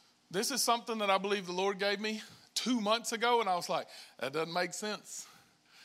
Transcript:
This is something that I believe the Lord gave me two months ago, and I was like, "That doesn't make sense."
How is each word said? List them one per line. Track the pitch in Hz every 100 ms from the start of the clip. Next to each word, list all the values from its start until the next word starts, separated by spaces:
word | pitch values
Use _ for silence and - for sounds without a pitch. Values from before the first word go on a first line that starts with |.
| _ _ _
This | 170 240
is | 262
something | - 233 226 220
that | 202
I | 196
believe | 196 208 175
the |
Lord | 180 196 202
gave | 202 202
me | 214 214 - - -
two | - 214 247
months | 208 226 -
ago, | 226 233 240
and | 208
I | 180
was | 170
like, | 160 117 - - -
"That | 131
doesn't | 147 160
make | 175 180
sense." | - 214 208 - - - - - _ _ -